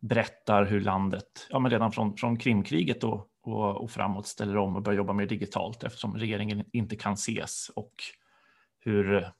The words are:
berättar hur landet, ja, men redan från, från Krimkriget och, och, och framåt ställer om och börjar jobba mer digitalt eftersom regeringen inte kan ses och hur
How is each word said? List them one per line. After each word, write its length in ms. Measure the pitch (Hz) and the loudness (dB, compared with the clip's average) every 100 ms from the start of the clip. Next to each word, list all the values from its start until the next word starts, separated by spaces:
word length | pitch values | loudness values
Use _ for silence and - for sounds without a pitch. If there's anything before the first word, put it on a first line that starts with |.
berättar 640 | 110 107 110 - - 104 | 2 2 2 -2 4 4
hur 160 | 98 104 | 6 4
landet, 640 | 98 95 95 95 - - - | 2 2 0 -2 -8 -18 -4
ja, 80 | 135 | 0
men 120 | 127 | 4
redan 220 | 117 113 | 4 2
från, 240 | 107 107 101 | 2 -2 0
från 200 | 123 117 | 0 0
Krimkriget 680 | 127 107 95 156 175 117 | 4 2 4 0 0 0
och, 240 | 113 110 - _ | -2 -2 -6 _
och, 340 | - 110 104 98 | -8 -2 -2 -2
och 80 | 117 | -6
framåt 360 | 110 101 95 104 | -4 -2 -2 -6
ställer 300 | - 104 101 | -6 -2 0
om 200 | 98 92 | 0 0
och 60 | |
börjar 140 | 104 101 | 0 0
jobba 160 | 98 | 0
mer 140 | 101 101 | 0 -2
digitalt 580 | 110 98 - 90 117 | -2 -4 -4 -4 -6
eftersom 320 | 113 - 110 104 | -8 -6 -6 -4
regeringen 480 | 110 107 104 104 104 | -4 -2 -2 -4 -4
inte 240 | 120 107 104 | -2 -4 -2
kan 160 | 101 | -2
ses 560 | 104 - 110 - - - | -2 -4 -4 -6 -10 -10
och 260 | - 104 - - - _ _ _ _ _ _ | -10 -12 -12 -16 -16 _ _ _ _ _ _
hur 480 | - 104 95 101 92 - | 0 2 4 4 2 -12